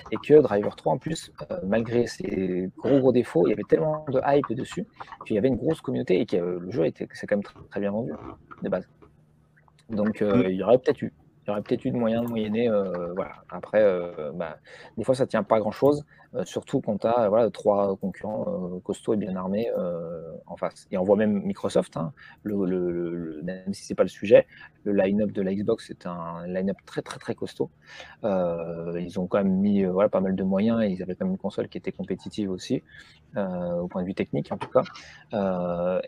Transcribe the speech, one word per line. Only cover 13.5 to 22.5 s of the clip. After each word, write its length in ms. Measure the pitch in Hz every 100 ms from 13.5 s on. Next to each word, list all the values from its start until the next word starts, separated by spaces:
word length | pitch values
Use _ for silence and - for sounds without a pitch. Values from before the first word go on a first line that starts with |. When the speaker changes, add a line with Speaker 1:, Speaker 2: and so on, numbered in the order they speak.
Speaker 1:
Après, 320 | 90 - 107
euh, 480 | 104 90 87 87 76
bah, 260 | 82 82 76 - - - -
des 60 |
fois, 120 | 113
ça 120 | 131 120
tient 160 | 110
pas 140 | 101 113
à 40 |
grand-chose, 440 | 107 101 139 147 - - -
euh, 100 | -
surtout 360 | - 117 - 135
quand 180 | - 101
t'as, 300 | 113 120 107
voilà, 220 | 107 113
trois 460 | - 107 101 101 95
concurrents, 500 | 95 - 98 107 -
euh, 320 | 92 90 90
costauds 340 | - 98 -
et 40 | 110
bien 160 | 98 92
armés, 320 | 92 101 117 104
euh, 560 | 92 85 82 85 80 - -
en 100 | 85
face. 300 | 87 - -
Et 40 | 95
on 60 |
voit 140 | 92 101
même 260 | 107 101
Microsoft, 540 | 95 98 101 - 95 -
hein, 140 | 82 - - -
le, 200 | 107